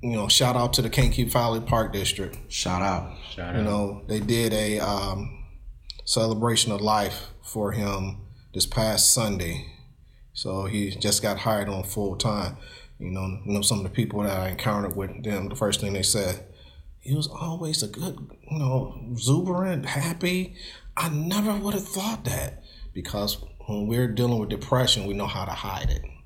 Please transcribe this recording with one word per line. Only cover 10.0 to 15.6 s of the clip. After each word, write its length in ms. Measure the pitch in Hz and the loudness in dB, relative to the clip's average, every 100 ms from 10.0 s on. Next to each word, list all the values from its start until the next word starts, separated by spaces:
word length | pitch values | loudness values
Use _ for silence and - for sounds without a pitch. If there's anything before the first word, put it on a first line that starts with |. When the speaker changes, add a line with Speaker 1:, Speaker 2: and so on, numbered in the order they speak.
| - - - | -20 -20 -16
Speaker 1:
So 320 | - - 95 98 | -8 -6 -4 -2
he 260 | 107 101 | -2 -2
just 300 | 95 101 101 | 0 0 2
got 160 | 107 95 | 0 0
hired 300 | 113 107 101 | 2 2 0
on 140 | 95 | -4
full 320 | 92 - 101 95 | -4 -2 -2 0
time. 400 | 113 104 98 - - - - - | 0 0 -2 -6 -16 -18 -20 -10
You 120 | 90 | -6
know, 280 | 92 95 95 101 | -4 -4 -4 0
you 80 | |
know, 80 | 101 | 2
some 160 | 101 107 | 2 2
of 40 | |
the 60 | 92 | 0
people 320 | - 104 104 | 0 0 0
that 140 | 101 95 | 0 0
I 120 | 95 | -2
encountered 460 | 92 110 104 98 95 | -2 0 0 0 -2
with 280 | 95 - | -4 -6
them, 260 | 110 101 98 | -4 -4 -4
the 60 | |
first 260 | - | 0